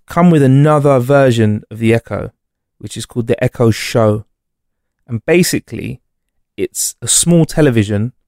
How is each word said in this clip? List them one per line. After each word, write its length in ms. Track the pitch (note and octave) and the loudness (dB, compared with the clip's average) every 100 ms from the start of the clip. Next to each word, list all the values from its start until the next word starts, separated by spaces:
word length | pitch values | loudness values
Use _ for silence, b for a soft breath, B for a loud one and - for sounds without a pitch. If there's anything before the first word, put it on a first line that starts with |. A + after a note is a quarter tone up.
| - | -8
come 240 | E3+ F3 | 0 4
with 100 | D#3+ | 4
another 560 | C3 C3+ D3+ D3+ C#3+ C3 | 4 4 4 2 2 0
version 640 | B2 C#3+ C3+ A#2 G#2+ G#2 - | 2 2 2 2 0 -2 -8
of 100 | A2+ | -4
the 140 | A2+ | 0
Echo, 380 | A2+ - G2+ A2+ _ _ _ _ _ | 0 -2 -10 -10 _ _ _ _ _
which 200 | G#2+ - | -16 -14
is 80 | - | -10
called 220 | B2 A#2 | -8 -4
the 140 | - | -2
Echo 280 | B2 - A#2 | -2 0 0
Show. 540 | G#2+ - B2 A2 G#2+ - _ _ _ _ _ _ _ - | 0 -2 0 0 -2 -8 _ _ _ _ _ _ _ -12
And 180 | A#2 - | -8 -2
basically, 760 | E3 F3+ C#3 - - - C3 _ _ _ _ _ - | 0 0 -4 -8 -12 -12 -14 _ _ _ _ _ -10
it's 380 | F#2 - - - | -8 -6 -10 -8
a 60 | A#2+ | -4
small 380 | - E3 E3+ D#3 | -2 2 2 2
television 680 | - D3 A2+ G#2 G2+ A#2+ _ | 2 2 2 0 -2 -4 _